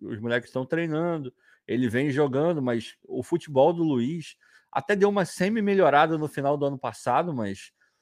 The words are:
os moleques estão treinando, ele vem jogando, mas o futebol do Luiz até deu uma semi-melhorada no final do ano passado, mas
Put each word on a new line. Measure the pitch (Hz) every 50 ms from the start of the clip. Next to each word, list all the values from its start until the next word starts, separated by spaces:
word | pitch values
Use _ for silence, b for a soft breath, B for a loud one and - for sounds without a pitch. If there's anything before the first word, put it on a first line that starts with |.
os | 104 107 113 101
moleques | 110 117 120 123 120 -
estão | - 131 131
treinando, | 131 165 165 170 165 151 156 170 175 170 160 139 127 - b b b b b b b
ele | 117 120 127 113
vem | 104 123 143 151
jogando, | 127 143 151 135 123 135 151 170 175 151
mas | 131 123 120 117 110 - - _ _
o | - - 131
futebol | 120 - 175 170 - - 143 131 139 165 175
do | 170 170
Luiz | 160 143 123 117 131 165 170 147 - - _ b b b b b b
até | b - - - 208
deu | 202 196 202
uma | 202 202 180
semi-melhorada | - - - 180 196 220 233 202 202 196 190 185 180 143 143 156 160 165 156
no | 151 143
final | - 151 139 139 147 143
do | 143
ano | 139 143 131
passado, | - 120 110 - - 127 120 143 170 180 151
mas | 123 107 101 95 - - - _ _ _ _ _ _